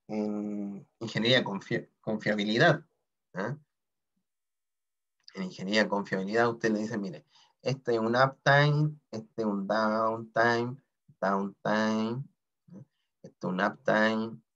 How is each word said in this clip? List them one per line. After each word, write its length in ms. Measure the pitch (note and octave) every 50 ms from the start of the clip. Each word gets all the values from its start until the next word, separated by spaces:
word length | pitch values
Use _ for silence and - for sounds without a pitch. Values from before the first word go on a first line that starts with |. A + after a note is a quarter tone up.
| _
en 800 | - G#2+ G#2+ G#2 G#2 G#2 G#2 G#2 G#2 G#2 G#2 G2+ G2+ G2+ G2 - - _ _
ingeniería 440 | A2+ A2 - A2+ A2 A#2+ C3 B2 A2+
confia-, 460 | G#2 G2 G2 - - A#2+ A2+ - - _ _
confiabilidad, 880 | _ - A2 G#2+ - G#2 G#2+ G#2 G2+ G#2+ G#2+ B2 D#3+ F3 D#3 - - _ _ _ _ _ _ _ _ _ -
¿ah? 240 | F2+ G2+ A#2 D3 D3+ _ _ _ _ _ _ _ _ _ _ _ _ _ _ _ _ _ _ _ _ _ _ _ _ _ _ _ _ _ _ _ _ _ - -
En 100 | F#2+ F#2+
ingeniería 460 | F#2 - - F#2 F#2+ G#2+ A2 G#2 F#2+
confiabilidad 600 | G2 G2+ F#2+ - G2+ F#2+ F#2+ G2 G#2+ A#2 A#2+ A#2+
usted 220 | A2+ - - A2
le 80 | G#2+ G#2
dice, 180 | A2 A2+ A#2+
"Mire, 280 | G#2 G2+ F#2 D#2 - - _ _ _ _ _ _ _
este 340 | - B2 C3 - - B2 A#2
es 40 | A2
un 160 | A2 A2+ A#2+
uptime, 800 | B2+ C3+ C3+ - - - C#3+ C#3 C#3+ D3 D3 D3 D3 D3+ D3+ D3+ - _ _
este 300 | A2 A2 A2 - _ -
es 40 | A2
un 220 | G#2+ G2+ G2+ G2
downtime, 1080 | G2+ G#2 A2 A2 G#2+ G#2+ A2 A2 A2 A2+ A2+ A2+ A2 - A#2 A#2 A#2 A#2 A#2+ A#2+ B2 B2+ - _ _ _ _ _ - _ _
downtime, 1040 | G2 F#2+ G2 G2 G2+ G2 - _ - G#2 G#2+ A2 A2 A2 A2 A2 A2 A2+ A#2+ C3+ C#3+ - _ _ _ _ _ _ _ _ F2
¿ah? 120 | G2+ B2+ - _ _ _ _ _ _
Este 160 | - - - _
es 40 | -
un 180 | F#2 F2+ F#2
uptime, 800 | G2+ G#2+ - - - - G#2 G#2+ A2 A2 A2 A2 A2 A2+ - - _ _ _